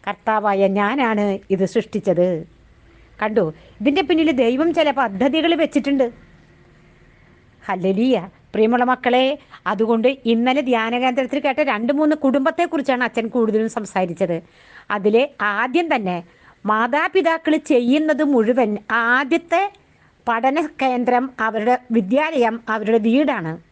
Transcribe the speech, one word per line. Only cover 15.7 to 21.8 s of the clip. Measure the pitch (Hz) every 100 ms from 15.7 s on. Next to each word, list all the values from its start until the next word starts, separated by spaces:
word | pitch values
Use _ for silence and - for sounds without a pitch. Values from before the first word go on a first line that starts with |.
| 285 339 269
തന്നെ | 190 175 165 _ - _ 202
മാതാപിതാക്കൾ | 214 233 285 359 370 330 330 311 311 -
ചെയ്യുന്നത് | 254 240 285 311 294
മുഴുവൻ | 302 262 220 254 220 208 -
ആദ്യത്തെ | 226 233 254 277 339 339 339 403 - _ _ _ _ -
പഠന | 233 262 294 302 -
കേന്ദ്രം, | 262 247 247 247 262 -
അവരുടെ | 220 220 220 247